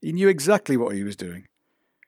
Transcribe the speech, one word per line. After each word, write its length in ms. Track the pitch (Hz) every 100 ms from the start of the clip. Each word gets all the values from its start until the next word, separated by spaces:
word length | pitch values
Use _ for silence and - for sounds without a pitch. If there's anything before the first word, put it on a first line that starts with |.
He 100 | 160
knew 160 | 175 196
exactly 500 | 170 151 208 - 131
what 160 | 120
he 100 | 101
was 120 | 101 95
doing. 320 | 90 90 - _ _ _ _ _